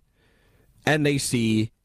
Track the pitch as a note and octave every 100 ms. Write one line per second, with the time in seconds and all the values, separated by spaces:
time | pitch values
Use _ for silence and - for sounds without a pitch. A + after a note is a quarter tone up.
0 | _ _ _ _ _ _ _ _ - D#3
1 | C#3+ C#3+ - B2 A2+ A2 A2 _